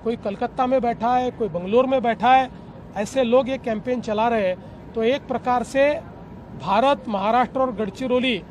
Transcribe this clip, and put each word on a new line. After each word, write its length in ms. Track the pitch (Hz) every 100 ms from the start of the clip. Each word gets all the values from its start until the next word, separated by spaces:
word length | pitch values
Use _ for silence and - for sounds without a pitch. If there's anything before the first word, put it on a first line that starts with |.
कोई 120 | 226 233
कलकत्ता 500 | 220 196 240 - 254
में 160 | 262
बैठा 340 | 240 233 226 254
है, 160 | 254
कोई 160 | 247 220
बंगलोर 380 | 165 180 226 262
में 160 | 262
बैठा 300 | 240 220 226
है, 160 | 262 254 - - - - -
ऐसे 280 | 202 262
लोग 260 | 240 247 262
ये 80 | 262
कैंपेन 440 | 247 214 214 254
चला 260 | 220 208 226
रहे 200 | 233 190
हैं। 100 | 185 - - -
तो 100 | -
एक 240 | 226 277 -
प्रकार 360 | 240 - 247
से 360 | 226 269 285 294 - - - - - -
भारत, 420 | 143 202 262 285 254
महाराष्ट्र 520 | 202 202 233 247 262
और 160 | 262 208
गडचिरोली 680 | 214 - 262 247 254 214 -